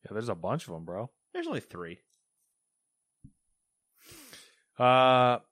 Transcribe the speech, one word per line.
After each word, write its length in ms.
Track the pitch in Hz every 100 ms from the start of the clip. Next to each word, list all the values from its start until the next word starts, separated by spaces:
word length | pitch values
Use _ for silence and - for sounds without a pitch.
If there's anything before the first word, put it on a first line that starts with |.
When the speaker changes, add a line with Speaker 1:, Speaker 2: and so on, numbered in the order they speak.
Speaker 1:
Yeah, 80 | -
there's 140 | 104 120
a 60 |
bunch 320 | 90 92 143 -
of 60 |
'em, 100 | 82
bro. 260 | 82 90 120 _ _
Speaker 2:
There's 140 | 359 330
only 140 | 147
three. 400 | - 87 85 87 _ _ _ _ _ _ _ _ _ _ _ _ - _ _ _ _ _ _ _ _ - 277 - - _ _ -
Speaker 1:
Uh, 600 | 123 127 131 127 123 120 _